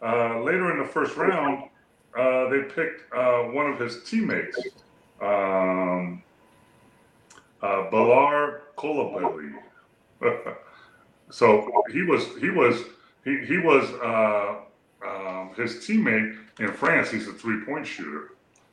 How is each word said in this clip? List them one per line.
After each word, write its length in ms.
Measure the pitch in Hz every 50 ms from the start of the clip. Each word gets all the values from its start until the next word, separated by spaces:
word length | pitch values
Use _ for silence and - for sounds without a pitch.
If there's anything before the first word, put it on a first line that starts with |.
uh, 380 | 117 113 117 120 117 117 113 117
later 320 | 131 151 180 185 185 170
in 60 | 156 143
the 60 | 135
first 320 | - - 160 139 143 147
round, 520 | 147 165 190 185 160 143 143 135 131 - - _ _ _ _ _ _ _ _ - 120
uh, 300 | 127 131 127 131 127 127
they 140 | 139 139
picked, 500 | 135 - - - 160 160 - - - - 117
uh, 280 | 123 127 123 123 120 120
one 260 | 117 123 143 147 143
of 80 | 131 120
his 240 | 120 117 - -
teammates, 560 | - - 220 226 196 127 95 87 - - - - - - - _ _ _ _ _ _ _ _ -
um, 960 | 101 101 101 101 98 95 95 95 92 92 92 92 92 90 90 90 90 87 87 - - _ _ _ _ _ _ _ _ _ _ _ _ _ _ _ _ _ _ _ _ - - - _ _ _ -
uh, 260 | 104 98 98 98 95 -
Bilal 640 | 110 110 117 117 123 - 143 143 147 147 147 147 147 - - - -
Coulibaly. 760 | - 143 151 151 139 117 - - 95 - - 80 78 76 73 71 - - - _ _ _ _ _ _ _ _ _ -
<laughs> 360 | 120 120 113 - - 131 - - - - - - - - _ _ _ _ _ _ _ -
So 400 | - - 120 110 107 104 - - - - - -
he 120 | - 175 185
was, 220 | 170 135 110 - - - -
he 80 | 131 185
was, 320 | 185 160 127 117 117 - - - - _ _ _ _ _
he, 220 | - 135 143 135 123
he 140 | 123 165 185
was, 260 | 165 160 139 131 - - - 123
uh, 600 | 120 113 113 110 110 104 104 104 101 104 104 - - - _ _ _ _ _ - 101
um, 440 | 98 98 98 95 92 92 92 95 - -
his 200 | 113 120 113 -
teammate 640 | - - - 220 220 - 123 110 110 110 - - - - - - -
in 140 | 110 101
France. 380 | - - 139 156 165 139 - -
He's 180 | 117 110 107 101
a 60 | 92
three-point 520 | - 113 113 107 107 - 131 147 156 -
shooter. 440 | - - - - 76 - - - - - _ _ _ _ _ _ _